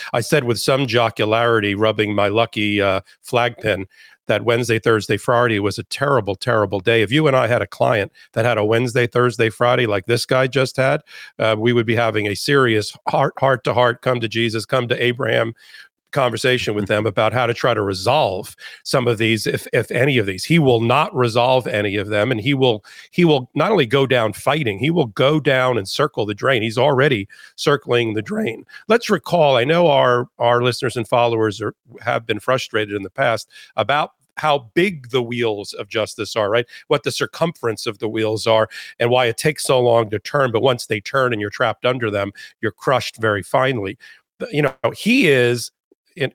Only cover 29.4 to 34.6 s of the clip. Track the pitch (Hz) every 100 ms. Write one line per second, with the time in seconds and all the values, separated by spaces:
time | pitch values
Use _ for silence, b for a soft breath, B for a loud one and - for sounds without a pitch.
29.4 | 151 127 127 170 170 139 127 123 - -
30.4 | 120 120 123 113 127 123 110 127 120 113
31.4 | 110 104 104 - _ 113 110 123 117 107
32.4 | - 131 - 110 107 101 95 - 135 113
33.4 | - B B B 107 143 170 _ _ -
34.4 | 156 143